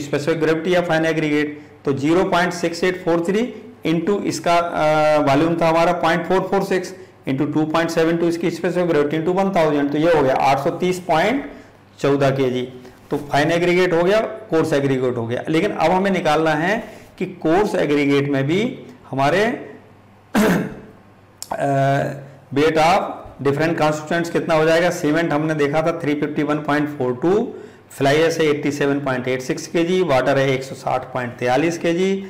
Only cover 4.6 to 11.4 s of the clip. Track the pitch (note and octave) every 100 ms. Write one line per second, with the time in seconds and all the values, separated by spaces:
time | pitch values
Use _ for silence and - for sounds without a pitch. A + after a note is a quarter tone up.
4.6 | E3+ E3+ D3+ D#3 D3+ D3+ C#3 C#3 E3 E3
5.6 | E3 E3 F3 - D#3+ F3 F3 F#3 F#3 G3
6.6 | - F#3 F3 - - - - C3+ D3+ D#3
7.6 | D#3 E3 E3 E3+ D#3+ E3+ F3 E3+ F#3 E3
8.6 | F#3 F3 F3 D3 D3 D#3+ D#3+ F3+ G3 F#3
9.6 | D#3 D3 C#3 D3 E3 D#3+ C3 C3 C3+ C#3+
10.6 | F3 E3 F3+ F3+ - D#3+ G3 C#4